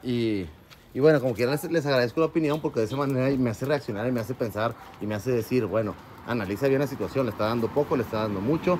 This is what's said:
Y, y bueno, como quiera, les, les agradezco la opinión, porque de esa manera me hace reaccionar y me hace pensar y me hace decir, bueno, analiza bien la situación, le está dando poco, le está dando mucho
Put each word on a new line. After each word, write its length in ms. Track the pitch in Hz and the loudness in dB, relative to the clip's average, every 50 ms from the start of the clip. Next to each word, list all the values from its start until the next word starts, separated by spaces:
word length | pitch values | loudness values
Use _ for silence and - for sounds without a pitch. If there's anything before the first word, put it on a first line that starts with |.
| - | -2
Y, 420 | 127 123 120 117 113 107 98 90 80 78 - - - - - - - - | -2 0 0 0 0 0 -2 -4 -6 -10 -18 -20 -20 -20 -20 -20 -10 -2
y 60 | 123 | 4
bueno, 200 | 135 156 156 143 | 6 6 6 6
como 140 | 123 131 117 | 4 0 0
quiera, 200 | 98 120 120 143 | 2 0 0 0
les, 100 | 151 165 165 | -2 -2 0
les 140 | 165 160 135 143 | 0 0 2 4
agradezco 320 | 139 127 123 120 - 160 | 4 4 4 2 2 2
la 80 | 160 156 | 0 2
opinión, 340 | 156 170 160 143 147 156 | 2 0 2 2 0 0
porque 200 | 151 156 143 127 | -2 -2 0 0
de 40 | 113 | -2
esa 100 | 104 131 | 0 0
manera 400 | 135 143 135 139 127 127 135 143 | -2 0 0 0 2 2 2 2
me 140 | 127 127 120 | 2 0 0
hace 160 | 104 - 131 | 0 -2 -2
reaccionar 420 | 131 151 139 123 - 107 98 110 127 | -2 -2 -2 -2 -4 -6 -2 -2 -2
y 40 | |
me 80 | 131 120 | -2 -2
hace 160 | 110 98 127 | -4 -4 -4
pensar 400 | - 127 113 95 104 110 117 113 - - - - - | -4 -4 -4 -2 -2 -2 -2 -2 -6 -14 -20 -14 -8
y 60 | 104 107 | -6 -4
me 80 | 107 | -4
hace 160 | 104 95 127 | -4 -2 0
decir, 340 | 127 117 110 - 123 127 113 | 0 0 0 2 0 0 0
bueno, 300 | 95 90 110 113 101 85 - - - - - - - | 2 0 0 -2 -2 -6 -8 -14 -20 -20 -16 -8 -4
analiza 400 | 120 120 101 90 104 98 131 135 | -4 -4 -2 -2 -2 0 2 4
bien 120 | 135 135 | 4 4
la 80 | 147 131 | 2 0
situación, 380 | 131 117 104 87 - - - | -2 -6 -6 -4 -2 0 -2
le 60 | 110 | -2
está 160 | 101 - 107 107 | 0 -2 0 0
dando 200 | 117 120 113 104 | 0 0 0 0
poco, 300 | - 143 147 - 160 135 | 0 0 0 2 0 0
le 60 | 113 | 0
está 180 | - - 110 | -2 -2 -2
dando 200 | 107 110 104 92 | -2 -2 -2 -2
mucho 360 | 95 117 156 165 - 180 180 175 | 0 0 0 2 2 0 0 0